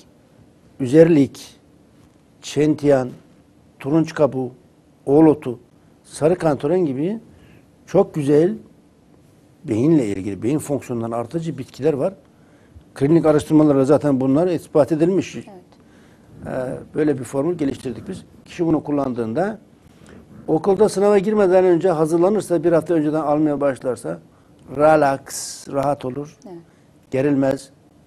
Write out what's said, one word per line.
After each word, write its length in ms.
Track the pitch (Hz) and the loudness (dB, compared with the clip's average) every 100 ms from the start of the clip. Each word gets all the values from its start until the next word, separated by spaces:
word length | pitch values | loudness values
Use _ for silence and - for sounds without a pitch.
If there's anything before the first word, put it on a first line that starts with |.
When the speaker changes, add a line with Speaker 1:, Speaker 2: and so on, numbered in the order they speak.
| _ _ _ _ _ _ _ - | _ _ _ _ _ _ _ -10
Speaker 1:
üzerlik, 760 | 127 156 165 151 123 - - - _ _ _ _ _ _ _ _ | 2 6 6 6 2 -2 -20 -20 _ _ _ _ _ _ _ _
çentiyan, 680 | - 143 151 147 143 135 123 - _ _ _ _ _ _ | -8 0 0 2 2 2 0 -10 _ _ _ _ _ _
turunç 360 | 135 160 160 | -2 0 0
kabuğu, 360 | 165 139 131 123 - _ _ _ _ - | 0 0 0 -8 -12 _ _ _ _ 2
oğlotu, 520 | 147 156 147 131 113 _ _ _ _ | 6 6 4 -4 -12 _ _ _ _
sarı 340 | _ - 151 180 | _ -4 -2 0
kantaron 480 | 165 123 143 185 156 | -2 -2 -2 -2 -2
gibi 320 | 127 175 226 - - - - _ _ - | -4 -6 -8 -12 -20 -20 -20 _ _ -2
çok 280 | 180 190 | 0 0
güzel 400 | 160 139 147 180 220 - _ _ _ _ _ _ _ _ _ | -2 2 2 2 -2 -14 _ _ _ _ _ _ _ _ _
beyinle 420 | 131 107 151 156 107 | -6 -2 2 2 0
ilgili, 360 | 95 101 95 | -4 -8 -6
beyin 160 | 107 151 | -4 -4
fonksiyonlarını 580 | - 135 - 117 113 117 | -4 -8 -6 -8 -6 -8
artırıcı 420 | 117 165 165 127 | -8 -8 -8 -10
bitkiler 340 | 117 - 147 | -14 -4 -4
var. 220 | 135 180 - _ _ _ _ _ - _ | -2 -4 -6 _ _ _ _ _ -20 _
Klinik 320 | - 139 165 156 | -4 2 4 4
araştırmalarla 580 | 151 - 156 151 135 | 2 2 4 4 4
zaten 360 | 135 135 147 131 | 4 2 2 0
bunlar 260 | 131 139 185 | 0 0 0
ispat 460 | 156 - 156 135 | -2 -2 0 0
edilmiş. 440 | 156 170 185 - 117 | 2 0 0 -4 -12
Speaker 2:
Evet. 120 | - 190 _ _ _ _ _ _ _ - 143 | -16 -20 _ _ _ _ _ _ _ -18 -10
Speaker 1:
Ee, 320 | 131 127 - - | -8 -8 -10 -10
böyle 240 | 156 151 135 | -2 -2 -2
bir 60 | |
formül 300 | 123 139 160 | -4 -4 -4
geliştirdik 540 | 170 139 120 131 110 190 | -2 -4 -6 -10 -10 -12
biz. 160 | 175 - - | -14 -16 -20
Kişi 220 | - - 165 | -20 -6 0
bunu 180 | 151 | 0
kullandığında 720 | 151 143 135 120 110 127 202 214 _ _ - - - - - - - | -2 -4 -4 -4 -4 -2 -4 -6 _ _ -20 -20 -20 -20 -20 -16 -4
okulda 420 | 156 202 190 202 | -2 0 2 2
sınava 300 | 190 202 202 | 2 2 2
girmeden 460 | 190 214 185 185 | 2 2 4 4
önce 260 | 185 165 185 | 4 4 2
hazırlanırsa, 720 | 156 156 170 180 208 - 170 | 0 0 2 2 0 -2 -2
bir 80 | 170 | 2
hafta 220 | 165 165 | 0 0
önceden 260 | 165 151 156 | -2 0 -2
almaya 400 | 147 151 156 143 | -2 0 0 0
başlarsa 580 | 143 123 131 113 156 165 _ _ _ _ - 135 | -2 -4 -8 -8 -10 -12 _ _ _ _ -14 2
relax, 440 | 151 156 139 135 - - - - - | 4 4 2 -2 -8 -14 -12 -14 -8
rahat 320 | 139 139 139 | -4 -4 -4
olur. 320 | 131 131 147 _ 202 | -6 -10 -14 _ -20
Speaker 2:
Evet. 120 | 170 - _ _ _ _ | -20 -20 _ _ _ _
Speaker 1:
Gerilmez, 600 | 127 147 139 135 135 - _ _ _ | -2 0 2 0 -2 -10 _ _ _